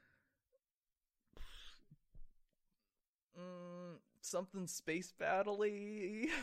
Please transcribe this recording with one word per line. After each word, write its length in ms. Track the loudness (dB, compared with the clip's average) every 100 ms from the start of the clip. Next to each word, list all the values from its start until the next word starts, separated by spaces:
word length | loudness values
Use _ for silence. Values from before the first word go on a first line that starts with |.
| -20 _ _ _ _ _ _ _ _ _ _ _ _ -8 -8 -8 -12 -14 -18 -20 _ -12 -12 -14 -20 _ _ _ _ _ _ _ _ -10
Mm, 580 | -8 -8 -8 -8 -8 -10 -16 _
something 460 | -2 0 0 -2 -4
space 460 | -2 0 0 0 0
battle-y. 1080 | 4 6 4 4 4 2 -2 -2 -2 0 2 2